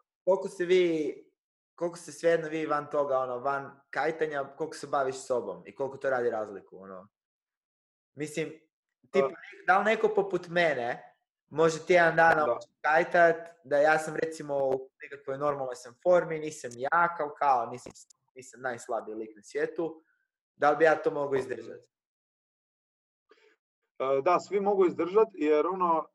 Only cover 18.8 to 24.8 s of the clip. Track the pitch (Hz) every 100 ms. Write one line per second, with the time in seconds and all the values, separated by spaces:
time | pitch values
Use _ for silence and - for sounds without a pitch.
18.8 | - 113 104 110 110 107 - 139 160 170
19.8 | 160 160 _ _ _ _ _ - 143 151
20.8 | 160 151 160 147 139 135 127 - 110 -
21.8 | _ _ _ _ _ _ _ _ _ _
22.8 | _ _ _ _ _ _ _ _ _ _
23.8 | _ - 131 139 139 175 - 196 196 196